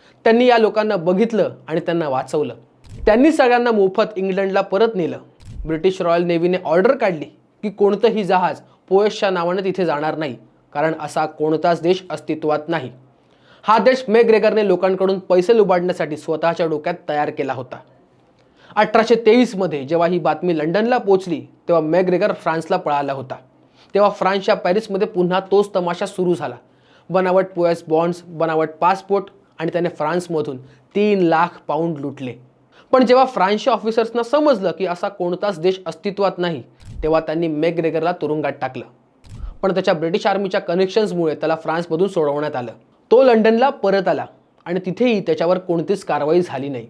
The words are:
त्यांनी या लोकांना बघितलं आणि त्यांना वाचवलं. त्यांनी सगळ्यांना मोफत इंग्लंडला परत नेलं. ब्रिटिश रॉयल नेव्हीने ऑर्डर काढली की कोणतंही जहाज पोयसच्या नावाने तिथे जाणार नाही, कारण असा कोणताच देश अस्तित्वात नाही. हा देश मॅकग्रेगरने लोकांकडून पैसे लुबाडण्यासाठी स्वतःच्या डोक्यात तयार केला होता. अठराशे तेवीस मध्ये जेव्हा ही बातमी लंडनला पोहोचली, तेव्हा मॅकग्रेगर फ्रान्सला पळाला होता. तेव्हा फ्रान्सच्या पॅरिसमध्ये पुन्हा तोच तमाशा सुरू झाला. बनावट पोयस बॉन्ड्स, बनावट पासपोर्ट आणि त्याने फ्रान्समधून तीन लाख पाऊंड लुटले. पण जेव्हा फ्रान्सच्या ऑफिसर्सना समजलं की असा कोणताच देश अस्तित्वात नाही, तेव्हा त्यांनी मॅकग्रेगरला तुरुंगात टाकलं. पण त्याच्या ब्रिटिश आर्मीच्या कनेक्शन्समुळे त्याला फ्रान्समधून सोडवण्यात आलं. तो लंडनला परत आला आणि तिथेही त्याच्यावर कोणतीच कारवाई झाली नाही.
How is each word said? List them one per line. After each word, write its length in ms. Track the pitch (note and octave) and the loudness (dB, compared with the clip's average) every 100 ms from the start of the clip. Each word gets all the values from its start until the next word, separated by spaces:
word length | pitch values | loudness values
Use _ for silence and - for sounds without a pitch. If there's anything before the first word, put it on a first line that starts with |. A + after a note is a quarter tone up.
| _ _ | _ _
त्यांनी 220 | A3+ A3+ B3 | 2 4 6
या 120 | A#3 | 6
लोकांना 380 | G#3 G#3+ G#3+ G3 | 4 2 0 0
बघितलं 540 | E3 F#3+ A3+ A3 D3 B2 - | 0 0 2 2 0 -4 -6
आणि 120 | E3 | -4
त्यांना 300 | E3+ E3+ D#3 | -2 -2 -2
वाचवलं. 460 | C3 C3+ D#3 C3 A#2 _ _ - - - | -4 -2 -4 -4 -8 _ _ -20 -2 2
त्यांनी 260 | A3 D4+ | 4 6
सगळ्यांना 400 | D#4 C4 A#3+ A#3+ | 4 4 4 2
मोफत 320 | A3 F#3+ F#3 G#3 F#3+ | 2 2 2 -2 -2
इंग्लंडला 460 | F#3+ F#3+ G3 G3 | -4 -2 0 0
परत 260 | G3 F#3+ A3+ F#3+ | 0 2 2 0
नेलं. 220 | D3+ A#2+ - _ - - D3+ | -4 -6 -14 _ -18 -12 -6
ब्रिटिश 340 | D#3+ F#3 F#3 | -2 0 0
रॉयल 200 | F3 E3+ | 0 2
नेव्हीने 360 | F3 E3+ F3 F3+ D#3+ | 2 0 0 -2 0
ऑर्डर 300 | E3 G3 C#4 | 2 2 2
काढली 300 | G#3+ E3 C#3+ - _ _ | 0 -2 -8 -16 _ _
की 60 | G#3 | -10
कोणतंही 540 | - G3+ G3+ A3+ G3+ | 0 0 2 2 2
जहाज 360 | F#3 F#3 F3 C#3 - _ - | 0 0 0 -4 -12 _ 0
पोयसच्या 400 | F#3+ G#3+ G#3 G3+ | 2 2 0 -2
नावाने 340 | F#3 E3+ F#3 | 0 -2 -2
तिथे 220 | F#3+ F#3 E3+ | -2 -2 -2
जाणार 320 | D3 D#3 D3+ | -2 -4 -4
नाही, 180 | D3+ A#2 - _ _ | -6 -8 -16 _ _
कारण 200 | C#3+ D#3+ D#3+ | -4 -2 -2
असा 260 | D3+ - D#3 | -6 -4 -4
कोणताच 560 | - D#3 D#3 F3 E3+ | -2 -2 0 0 0
देश 220 | E3+ F#3 - | 0 -2 -4
अस्तित्वात 480 | D3+ - D#3 D#3 D3+ D3+ | -10 -6 -4 -2 -2 -2
नाही. 240 | E3 B2+ - _ _ _ _ _ _ | -6 -6 -14 _ _ _ _ _ _
हा 140 | - A3 | 0 2
देश 280 | A3+ B3+ - | 4 2 2
मॅकग्रेगरने 600 | A3 A#3 G#3+ G#3 G#3 G#3 | 4 4 4 4 2 2
लोकांकडून 520 | F3+ F#3+ F#3+ F#3+ F#3+ | 2 0 0 0 -2
पैसे 380 | F#3 F#3 F3+ A#3 | 0 2 4 4
लुबाडण्यासाठी 600 | F#3+ F3+ F3+ F3 D#3 D3+ | 4 2 0 -2 -4 -6
स्वतःच्या 480 | - D#3 E3 E3+ E3 | -6 -2 -2 0 -2
डोक्यात 300 | D3+ F3 E3+ - | -2 -4 -6 -6
तयार 200 | D3 D3 | -4 -4
केला 240 | D3 C#3 | -4 -6
होता. 260 | B2+ B2 - - _ _ _ _ _ _ _ - - | -6 -10 -16 -20 _ _ _ _ _ _ _ -8 -2
अठराशे 400 | G#3+ A3+ A3 A3+ A#3 | 2 2 4 4 6
तेवीस 300 | B3 B3 F#3 | 4 4 0
मध्ये 280 | F#3 D3 | -4 -4
जेव्हा 240 | C3+ E3 E3+ | -2 0 0
ही 120 | F3+ | 0
बातमी 380 | D#3+ D3+ F3+ D#3+ | -2 -2 -2 -2
लंडनला 400 | D#3 F#3 A3+ B3 | 0 0 0 0
पोहोचली, 440 | G3 F#3+ F#3 D3 - _ - | 2 0 0 -8 -8 _ -2
तेव्हा 140 | E3 | 0
मॅकग्रेगर 520 | D#3 E3+ F#3 F3+ G3+ | 2 0 2 0 0
फ्रान्सला 440 | F#3 F3 D#3+ D#3+ F#3 | -2 -4 -4 -2 -4
पळाला 360 | D#3 C#3+ C#3 | -2 -2 -2
होता. 220 | C3+ B2+ - - _ _ _ _ | -6 -10 -16 -18 _ _ _ _
तेव्हा 160 | G3 G3+ | 2 2
फ्रान्सच्या 460 | G3+ F#3+ G3 G3 F#3+ | 2 -2 0 0 0
पॅरिसमध्ये 520 | F3+ G3 A3 F#3+ D3 | 0 -2 -2 -4 -2
पुन्हा 320 | F3 F3 F#3 | 0 0 0
तोच 300 | F#3 G3 G3+ F#3+ | 2 2 2 -2
तमाशा 300 | F3 F3 G3 | -4 -4 -6
सुरू 280 | - F3+ | -2 -2
झाला. 220 | E3+ C#3+ A#2+ _ _ _ _ - | -2 -4 -10 _ _ _ _ -4
बनावट 360 | F3 F#3 F#3 F#3 F#3 | 0 2 2 0 0
पोयस 280 | E3+ E3+ - | 0 0 0
बॉन्ड्स, 360 | D#3 E3+ F3 F3+ | 0 0 -2 -10
बनावट 420 | D#3+ E3 D#3+ D#3 | -6 -2 0 -2
पासपोर्ट 560 | - E3+ F#3+ - G3 G3 - _ - | 0 0 0 -2 -4 -4 -14 _ -8
आणि 100 | E3 | -6
त्याने 160 | E3+ E3+ | -2 -4
फ्रान्समधून 680 | - D3+ F3 F3 D#3+ D3 C3 C3 - _ G3 | -4 -4 -4 -4 -4 -4 -8 -16 -20 _ -2
तीन 240 | G#3 G3+ | 0 2
लाख 280 | E3+ D#3+ E3+ - - | 2 2 0 -4 -6
पाऊंड 300 | D3+ E3+ D3 | -4 -4 -4
लुटले. 360 | C#3 C3 B2+ - - _ _ _ _ | -8 -10 -12 -12 -20 _ _ _ _
पण 140 | B3+ A#3+ | 4 6
जेव्हा 200 | B3+ B3+ | 4 4
फ्रान्सच्या 480 | G3+ F#3 G#3+ C4 | 2 0 0 0
ऑफिसर्सना 500 | G#3+ G#3+ A3+ A3+ A#3+ | -2 0 -2 -2 -2
समजलं 480 | A#3 D4 D4+ A#3 F#3+ | -2 2 2 2 -2
की 140 | D#3+ F#3 | -4 -4
असा 240 | F3 G3+ | -4 -6
कोणताच 500 | - F3 F3 F#3 E3+ | -4 -4 -2 -4 -2
देश 220 | F3 F#3 E3+ | -2 -2 -6
अस्तित्वात 440 | E3 G3+ G3 F#3+ F3+ | -10 -8 -2 -2 -2
नाही, 260 | F3 D3 - _ - - | -4 -6 -10 _ -18 -6
तेव्हा 160 | D#3 D#3+ | 0 0
त्यांनी 280 | D#3+ D#3+ E3+ | 0 -2 -2
मॅकग्रेगरला 640 | D3+ E3 E3 E3 D#3 D#3+ | -2 -2 0 -2 -2 -2
तुरुंगात 400 | F3+ D3 D3+ C#3+ C#3 | -4 -4 -4 -4 -6
टाकलं. 240 | C3+ B2+ - _ _ _ - - - - | -8 -8 -14 _ _ _ -20 -14 -14 -6
पण 120 | F#3+ | -2
त्याच्या 200 | F#3 F#3+ | 0 0
ब्रिटिश 340 | F3 E3 G3+ G#3+ | -2 -2 -2 0
आर्मीच्या 340 | G3 G3 G3 | -2 -2 -4
कनेक्शन्समुळे 760 | F#3+ F3 F#3+ A3 G#3 F3 D#3+ D3+ | -2 -2 0 0 -2 0 -2 -2
त्याला 200 | D#3 D#3+ | -2 -4
फ्रान्समधून 520 | D#3+ D#3+ E3+ D#3+ G3 | -2 -4 -4 -2 0
सोडवण्यात 480 | F#3+ D3 C#3+ D3+ C3 | 0 -2 -2 -4 -6
आलं. 160 | A#2+ - _ _ _ | -8 -12 _ _ _
तो 120 | A#3 | 6
लंडनला 460 | C4 A3+ G#3+ A3+ C4+ | 6 6 4 4 2
परत 380 | C#4 G3 G3 F#3 | 0 0 2 0
आला 180 | D3 A#2+ _ _ _ - | -2 -4 _ _ _ -6
आणि 140 | F3+ F3+ | -4 -4
तिथेही 360 | - B3 G#3 | 0 0 2
त्याच्यावर 360 | - D#3+ E3+ F3+ | 0 0 0 0
कोणतीच 460 | F3+ E3+ D#3 G3 | 0 -2 -2 -4
कारवाई 380 | - D3 D3 F3 | -2 -2 0 2
झाली 280 | F3 C3 C#3+ | 0 -4 -8
नाही. 180 | B2+ G#2+ | -10 -12